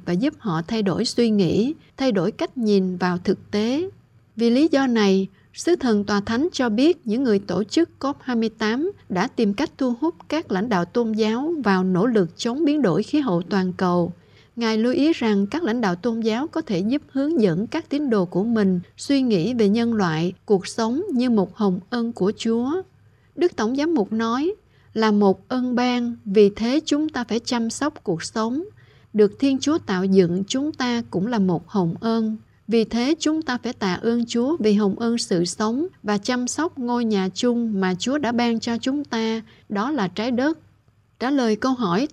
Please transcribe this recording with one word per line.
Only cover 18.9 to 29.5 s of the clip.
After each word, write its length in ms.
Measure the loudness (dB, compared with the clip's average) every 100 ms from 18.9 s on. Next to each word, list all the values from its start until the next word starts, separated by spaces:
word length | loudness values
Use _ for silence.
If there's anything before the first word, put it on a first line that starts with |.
| -8
suy 260 | 0 0
nghĩ 320 | 2 0 0
về 140 | 2 2
nhân 260 | 2 0
loại, 380 | 0 0 0 -2 -4
cuộc 220 | 0 0 0
sống 360 | -4 -2 -2 -2
như 180 | 0 2
một 260 | 2 0 0
hồng 240 | 0 0 -4
ân 220 | -4 -4
của 200 | -2 -2 -2
Chúa. 460 | -2 -2 0 -4 -6 _ _ _ _ -2
Đức 200 | -2 0
Tổng 200 | -2 0
giám 180 | 0
mục 180 | 0 0
nói, 420 | -2 -2 0 -2 -4 _ _ _
"Là 160 | 0 2
một 380 | 4 4 2 -2
ân 260 | -4 0
ban, 420 | 0 0 0 -2 -6
vì 260 | 0 6 6
thế 300 | 4 0 0
chúng 240 | 0 0 0
ta 160 | -4
phải 160 | -4 -4
chăm 300 | -2 -4 -4
sóc 240 | -4 -4 -4
cuộc 200 | -4 -4
sống. 420 | -4 -4 -2 -4 -8 -14 -20 -20 _
Được 200 | 2 2 2
Thiên 200 | 0